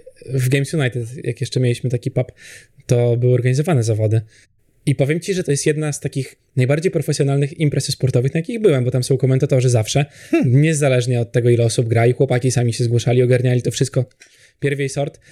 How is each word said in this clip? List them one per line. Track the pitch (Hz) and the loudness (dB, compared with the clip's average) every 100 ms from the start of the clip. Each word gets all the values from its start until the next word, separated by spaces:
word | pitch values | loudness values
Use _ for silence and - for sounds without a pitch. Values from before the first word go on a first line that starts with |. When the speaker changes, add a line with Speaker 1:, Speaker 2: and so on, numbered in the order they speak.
| - - - | -10 -20 -6
Speaker 1:
w | 131 127 | -2 0
Games | 139 135 | 0 0
United, | 123 127 123 117 131 | -2 -2 -4 -8 -8
jak | - 117 | -8 -6
jeszcze | - 127 | -4 0
mieliśmy | 123 120 123 | 0 0 -2
taki | 123 - | -4 -4
pub, | - - - - - - _ - | -4 -4 -8 -20 -20 -20 _ -2
to | 120 120 120 | 0 2 2
były | 123 | 2
organizowane | 123 127 131 151 123 | 2 2 0 0 0
zawody. | 113 107 107 110 - - _ _ _ _ - | 0 0 0 0 -2 -12 _ _ _ _ -4
I | |
powiem | 135 135 165 | 0 0 -2
ci, | 202 | -4
że | 185 | -4
to | 175 | -2
jest | 143 156 | -2 0
jedna | 151 151 | -2 -4
z | - | -6
takich | - 139 127 - _ 131 | -8 -8 -10 -14 _ -2
najbardziej | 127 151 180 | 0 0 0
profesjonalnych | 165 143 143 139 139 143 - | -2 -2 -2 0 0 -2 -2
imprez | 151 143 - | -2 0 -4
sportowych, | - 127 123 135 | -2 0 0 0
na | 165 | -2
jakich | 165 233 | -4 0
byłem, | 214 131 | 2 2
bo | 123 | 0
tam | 127 | -2
są | - 135 | 0 0
komentatorzy | 131 131 143 135 127 | 2 2 2 2 2
zawsze, | 113 110 139 147 - - | 2 2 -2 -2 -6 -2
Speaker 2:
Hmm. | 330 160 131 | 0 4 4
Speaker 1:
niezależnie | 156 147 143 127 120 120 | 4 2 2 2 0 -2
od | 110 | -2
tego, | 131 120 | 0 2
ile | 117 | 4
osób | 117 - 113 | 2 0 0
gra, | 113 117 | 2 2
i | |
chłopaki | 123 139 123 131 | 2 0 0 0
sami | 120 120 | 0 0
się | 110 | 0
zgłaszali, | 120 120 123 127 | 0 0 2 2
ogarniali | 123 127 127 123 | 4 2 2 0
to | 123 | -2
wszystko, | - 131 135 123 _ - _ _ _ | -2 -2 -2 -4 _ -20 _ _ _
pierwiej | 143 139 135 | -6 -4 -4
sort. | 147 143 - _ | -4 -6 -8 _